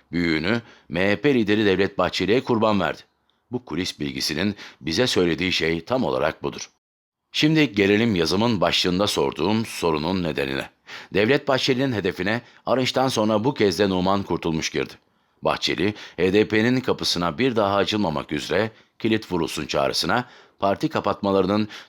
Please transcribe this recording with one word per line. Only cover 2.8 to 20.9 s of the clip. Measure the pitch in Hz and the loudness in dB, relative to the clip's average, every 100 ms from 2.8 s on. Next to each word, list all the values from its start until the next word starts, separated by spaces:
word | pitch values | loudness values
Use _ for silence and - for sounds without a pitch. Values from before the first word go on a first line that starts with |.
| 82 65 - _ _ _ - | 0 -4 -12 _ _ _ -10
Bu | 123 - | -10 -8
kulis | 78 92 - | -6 -6 -4
bilgisinin | 73 67 67 76 101 95 - - | -6 -4 -4 -2 -2 -4 -12 -12
bize | 67 104 127 | -4 0 0
söylediği | - 87 78 92 | 2 2 2 -2
şey | 82 80 82 - | -2 0 -2 -2
tam | - | -2
olarak | 90 64 73 - | 0 0 -2 -2
budur. | 71 - - _ _ _ _ _ _ | -8 -8 -14 _ _ _ _ _ _
Şimdi | - 151 160 147 | -2 2 4 2
gelelim | 101 98 104 117 92 | 2 4 4 4 2
yazımın | 80 92 117 107 | 0 2 0 2
başlığında | 85 - 95 90 104 | 2 2 0 0 0
sorduğum | - 71 - 85 110 110 | 0 -2 0 0 0 -2
sorunun | - 85 78 78 95 | -4 -2 0 0 -2
nedenine. | 85 71 69 67 - _ - - - | -2 -4 -4 -4 -8 _ -20 -18 -6
Devlet | 92 110 139 - | 0 2 2 2
Bahçeli'nin | 131 - 127 139 | 0 0 0 0
hedefine | 113 92 87 92 117 - - - | 0 -2 -2 -2 -4 -6 -12 -2
Arınç'tan | 123 127 131 131 | 0 0 0 0
sonra | 120 107 107 | 0 2 2
bu | 117 | 0
kez | 139 104 82 | 2 2 2
de | 101 | 2
Numan | 92 92 98 | 2 2 0
Kurtulmuş | 98 82 87 80 - | 0 -4 -2 -2 -2
girdi. | 73 65 - _ _ _ _ | -4 -6 -10 _ _ _ _
Bahçeli, | 78 71 - 67 95 104 - - | -2 -2 -2 -2 -2 -4 -10 -2
H | 92 | 2
D | 98 107 | 4 4
P'nin | 107 113 127 | 2 2 0
kapısına | 123 92 85 - 87 73 | 0 -2 -2 -2 -2 0
bir | 131 113 | -2 2
daha | 101 101 | 2 2
açılmamak | 92 107 92 73 67 | 2 0 0 -2 -4
üzere | 73 - 82 110 - _ _ | -6 -2 0 -2 -4 _ _
kilit | 113 110 - | 0 0 0
vurulsun | 90 78 - 71 | -2 -2 -4 -4
çağrısına, | 78 67 - 82 110 123 - - - | 0 0 0 0 -2 -2 -12 -20 -4
parti | 98 98 | -2 0
kapatmalarının | 156 | -2